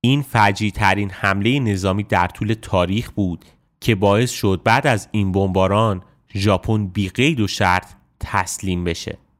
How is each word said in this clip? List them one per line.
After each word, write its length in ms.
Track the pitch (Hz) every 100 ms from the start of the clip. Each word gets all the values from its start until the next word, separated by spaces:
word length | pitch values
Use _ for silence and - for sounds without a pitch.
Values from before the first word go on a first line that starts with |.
این 220 | 120 139
فجیع 480 | 139 120 101 98 107
ترین 400 | - 104 98 101
حمله 500 | 92 104 98 104 143
نظامی 420 | 120 98 95 98
در 260 | 104 95 90
طول 260 | - 104
تاریخ 560 | - - 95 90 101 117
بود 340 | - 95 85 - _ _ _
که 140 | -
باعث 360 | 104 101 101 123
شد 300 | - 104 95
بعد 220 | - 120 143
از 220 | 110 -
این 220 | 107 98
بمباران 720 | 95 98 92 95 101 110 92 - _ _
ژاپن 520 | 101 101 95 - 110 98
بی 220 | 90 95
قید 320 | - 139 147
و 60 | 101
شرط 420 | - 98 92 - - _ _
تسلیم 640 | - 101 90 - 95 90
بشه. 340 | 87 85 - - _